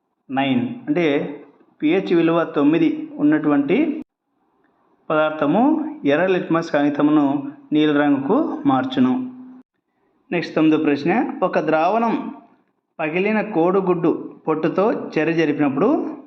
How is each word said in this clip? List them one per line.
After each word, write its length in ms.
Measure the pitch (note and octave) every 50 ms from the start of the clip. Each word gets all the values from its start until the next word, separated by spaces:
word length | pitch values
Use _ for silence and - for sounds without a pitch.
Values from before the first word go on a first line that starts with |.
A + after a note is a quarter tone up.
| _ _ _ _ _ - C3
nine. 300 | C3+ C#3 C3+ B2+ A#2+ A#2+ A2+ - - -
అంటే 540 | D3 D3+ F3 E3+ D3 C#3 D3+ - - - - - - _ _ _ _ _ _
పిహెచ్ 320 | D#3 D3+ E3+ F#3+ F3+ - F3+
విలువ 300 | E3+ E3 E3 E3 E3+ D#3+
తొమ్మిది 640 | D#3+ - D#3 C#3+ D3 D#3+ D#3+ D#3+ D3 - - - -
ఉన్నటువంటి 920 | - - D3 D3 D#3 D3+ D3+ D3+ C#3+ C#3+ C3+ C#3+ F3+ C4 D#4+ - B3+ - - - _ _ _ _ _ _ _ _ _ _ _ _ _ _ _ _ _ _ _ -
పదార్థము 800 | D#3+ D3+ D#3 D#3 D#3 - D3+ C#3+ E3 G#3+ B3+ D4+ D#4+ D#4+ - - - - -
ఎర్ర 220 | C#3+ C#3 D#3 F#3
లిట్మస్ 440 | F#3+ F#3 F3 - - E3 E3 E3 -
కాగితమును 840 | - C#3+ C#3+ D3 C#3+ - D3 D3 D3+ D3+ C#3+ C3+ C3+ D3 - - - - - -
నీలి 200 | D3+ D3+ D3+ D3+
రంగుకు 680 | D3 C#3+ D3 D3 C#3+ C3+ C#3 - G3+ D4 - - D#3+ D#3 -
మార్చును. 680 | C#3 C3+ C3 C3 C3 - C#3 B2 B2+ B2+ B2+ B2+ - - - - - - - - _ _ _ _ _ _ _ _ _ _ _ _ -
నెక్స్ట్ 220 | F#3 E3+ D#3 - -
తొమ్మిదో 300 | F3 D#3 D#3 D#3 D3+ D3+
ప్రశ్న, 480 | D3 C#3+ C#3+ C3+ E3 G3 A#3+ C#4+ - - -
ఒక 180 | F#3 F3 - F#3
ద్రావణం 760 | D#3 D#3+ D#3 D#3 E3 F3+ G#3 A3+ A#3 A3 E3+ C3 - - - - - _ _ _ _ _ _ _ _ _ _ -
పగిలిన 420 | D#3+ D#3 D#3 F3+ G3 G#3+ A3 G#3+
కోడిగుడ్డు 1000 | G3 - - E3 E3 F3+ F#3 G3 F#3 F3+ F3+ E3+ D#3+ D#3 - - - - - - - D#3+
పొట్టుతో 440 | D#3 D3+ - D#3+ - F#3+ G3 A#3
చర్య 400 | D4 - - - - D#3+ D#3 D#3+
జరిపినప్పుడు 840 | E3 E3 D#3+ D3 D3 D3 D3 C#3 C3+ C#3 F#3 B3 D#4+ F4+ - - - - -